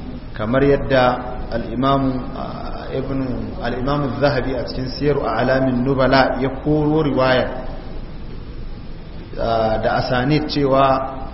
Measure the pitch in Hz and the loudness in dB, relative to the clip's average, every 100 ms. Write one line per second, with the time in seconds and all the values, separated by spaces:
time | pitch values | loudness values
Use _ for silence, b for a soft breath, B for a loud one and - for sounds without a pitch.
0 | - - - - 110 131 143 135 120 131 | -10 -10 -10 -6 0 4 4 4 4 4
1 | 123 123 - - - 117 - 123 135 139 | 4 2 -6 -8 -6 -4 -4 0 2 2
2 | 131 127 - - - 120 - - - 69 | 2 -2 -6 -8 -8 -8 -8 -8 -6 -6
3 | 131 131 131 113 104 - 120 127 131 147 | -4 -4 -2 -4 -6 -6 -4 -2 -2 0
4 | 139 117 139 131 127 123 - 135 127 - | -2 2 2 2 -2 -4 -4 -4 -6 0
5 | 143 139 113 113 127 131 131 123 135 131 | 0 2 0 0 2 4 2 2 2 2
6 | 131 135 127 123 131 - 151 151 151 156 | 4 6 4 2 -2 -2 0 2 4 2
7 | 143 127 131 127 - - - - - - | 2 2 4 2 0 -4 -8 -8 -8 -8
8 | - - - - - - - - - - | -8 -10 -10 -10 -10 -10 -10 -10 -10 -12
9 | - - - - 113 113 110 110 113 104 | -12 -12 -10 -4 0 2 2 2 0 0
10 | - 123 135 151 151 147 135 135 135 131 | 0 0 2 2 2 0 4 6 6 4
11 | - - - | 0 -6 -10